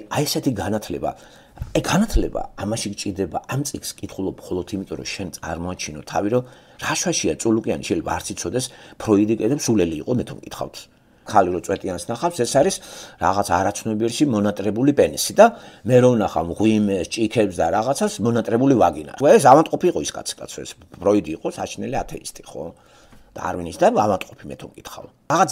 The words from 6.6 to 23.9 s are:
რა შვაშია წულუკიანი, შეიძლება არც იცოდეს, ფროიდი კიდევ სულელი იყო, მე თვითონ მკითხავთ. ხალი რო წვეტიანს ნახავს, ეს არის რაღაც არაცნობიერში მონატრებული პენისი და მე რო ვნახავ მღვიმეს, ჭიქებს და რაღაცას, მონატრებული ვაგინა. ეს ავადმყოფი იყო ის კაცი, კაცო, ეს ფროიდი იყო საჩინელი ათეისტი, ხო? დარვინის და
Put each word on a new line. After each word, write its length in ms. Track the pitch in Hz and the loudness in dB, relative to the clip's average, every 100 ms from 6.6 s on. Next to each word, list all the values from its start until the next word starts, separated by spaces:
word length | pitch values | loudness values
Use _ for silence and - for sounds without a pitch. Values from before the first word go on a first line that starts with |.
| - - | -20 -10
რა 180 | - | -6
შვაშია 400 | 151 185 160 165 151 | -4 -2 -2 -2 0
წულუკიანი, 480 | 120 110 117 80 | 0 2 0 -4
შეიძლება 280 | - 87 82 | -2 -4 -2
არც 160 | 85 - | -6 -8
იცოდეს, 380 | 95 87 117 127 - - | -8 -4 -4 -6 -10 -20
ფროიდი 400 | - - 101 107 113 | -6 2 4 4 2
კიდევ 240 | 110 147 | 0 0
სულელი 360 | - 110 85 78 | 2 2 2 -2
იყო, 140 | 92 | -2
მე 100 | 123 | -2
თვითონ 140 | - 65 | -4 -10
მკითხავთ. 380 | - - - - - _ _ _ - | -14 -10 -10 -12 -20 _ _ _ 0
ხალი 240 | 104 92 | 2 2
რო 80 | 87 | 0
წვეტიანს 480 | 78 95 95 90 - | -4 -4 -4 -8 -8
ნახავს, 320 | 117 170 170 | -4 -4 -2
ეს 140 | 120 135 | 0 2
არის 200 | 180 - - - - - | 2 0 -8 -18 -20 -2
რაღაც 320 | 87 98 98 | 0 0 0
არაცნობიერში 760 | 87 95 - 113 107 117 120 147 | 0 0 -2 -4 -2 -2 0 0
მონატრებული 640 | 107 104 101 101 104 139 | 2 0 0 -2 0 2
პენისი 400 | 139 87 135 - - | 4 2 0 0 6
და 100 | 226 240 - - | 6 6 -12 -10
მე 160 | 101 123 | 4 6
რო 100 | 123 | 6
ვნახავ 340 | 120 92 80 85 | 4 2 0 -2
მღვიმეს, 600 | 82 107 107 104 98 - | 2 4 4 2 0 -2
ჭიქებს 480 | - 110 117 101 87 | -2 0 2 0 0
და 100 | 85 | 0
რაღაცას, 460 | 98 117 143 208 - | 0 0 -2 -2 -2
მონატრებული 560 | 117 117 104 117 135 120 | 0 0 0 2 4 6
ვაგინა. 340 | 87 73 76 - | 4 2 -8 2
ეს 260 | 143 220 | 6 8
ავადმყოფი 440 | 139 143 156 - 180 | 10 8 6 0 0
იყო 120 | - | 0
ის 100 | 147 | -4
კაცი, 220 | - - - | -8 -10 -12
კაცო, 220 | - - | -14 -14
ეს 120 | 65 - - | -14 -18 -20
ფროიდი 420 | - 95 104 78 | -2 2 2 0
იყო 140 | 80 - | -6 -8
საჩინელი 460 | - 95 - 110 123 | -6 -8 -8 -6 -6
ათეისტი, 460 | - - - - | -6 -10 -14 -16
ხო? 200 | - - 82 - _ _ _ - _ - | -16 -12 -12 -14 _ _ _ -20 _ -10
დარვინის 420 | 87 90 85 - | -8 -6 -8 0
და 100 | 196 | 2